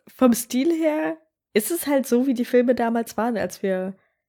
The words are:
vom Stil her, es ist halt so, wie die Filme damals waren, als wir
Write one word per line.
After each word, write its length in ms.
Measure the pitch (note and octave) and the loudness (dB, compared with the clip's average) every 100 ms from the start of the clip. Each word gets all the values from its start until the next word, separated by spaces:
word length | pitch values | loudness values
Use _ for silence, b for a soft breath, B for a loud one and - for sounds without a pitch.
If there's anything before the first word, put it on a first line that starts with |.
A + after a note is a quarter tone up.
| - | -20
vom 260 | - B3+ | 2 4
Stil 400 | A3+ - B3 D4 | 4 -2 -2 0
her, 460 | E4 D#4+ D4+ D#4 D#4+ _ _ _ | 0 0 0 -2 -6 _ _ _
es 180 | G#3 G#3+ | -2 -2
ist 160 | E4+ - | -2 0
halt 200 | C#4 - | 0 2
so, 200 | A#3+ C4+ | 0 2
wie 80 | |
die 100 | A#3+ A#3+ | -2 2
Filme 280 | B3 A#3+ | 2 2
damals 420 | B3 A#3 A#3 A#3 - | 2 0 -2 -4 -4
waren, 200 | A#3 A3 | -4 -2
als 260 | F#3 - | -4 -4
wir 340 | G3 F#3 F#3+ F#3+ _ _ | -4 -4 -6 -10 _ _